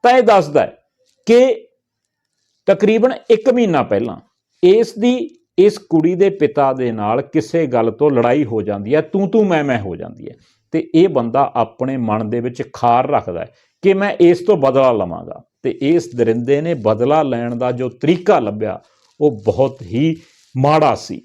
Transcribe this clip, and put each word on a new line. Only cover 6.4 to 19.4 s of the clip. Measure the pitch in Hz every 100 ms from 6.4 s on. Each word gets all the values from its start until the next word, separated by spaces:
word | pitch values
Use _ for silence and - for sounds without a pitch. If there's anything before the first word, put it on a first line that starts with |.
| 147 147 139
ਦੇ | 131 123
ਨਾਲ | 110 104 120
ਕਿਸੇ | 127 160 160 170 151
ਗੱਲ | 120 113
ਤੋਂ | 110 151
ਲੜਾਈ | 127 120 139 131
ਹੋ | 110
ਜਾਂਦੀ | 101 101 101 147
ਹੈ, |
ਤੂੰ | 156 190 190
ਤੂੰ | 226 208
ਮੈਂ | 160
ਮੈਂ | 143 120
ਹੋ | 98 85
ਜਾਂਦੀ | 85 - -
ਹੈ | - _ _ _
ਤੇ | 160 - 160
ਇਹ | 190
ਬੰਦਾ | 143 117 131 139 120
ਆਪਣੇ | 110 - 127 135
ਮਨ | 113 107 107
ਦੇ | 120
ਵਿੱਚ | 117 123 -
ਖਾਰ | - 120 120 131
ਰੱਖਦਾ | 135 98 87
ਹੈ | 82 _ _ _
ਕਿ | 185
ਮੈਂ | 190 196 -
ਇਸ | 175 175
ਤੋਂ | - 190
ਬਦਲਾ | 135 135 131
ਲਵਾਂਗਾ। | 113 90 85 85 - _ _
ਤੇ | 131 -
ਇਸ | 139 170 170 123
ਦਰਿੰਦੇ | 113 113 120 143
ਨੇ | 160
ਬਦਲਾ | 151 107 110 127 151
ਲੈਣ | 143 120 120 120
ਦਾ | 123
ਜੋ | 123 127
ਤਰੀਕਾ | - 147 180 - 180
ਲੱਭਿਆ, | 104 107 107 92 _ _ _ _
ਉਹ | 147 110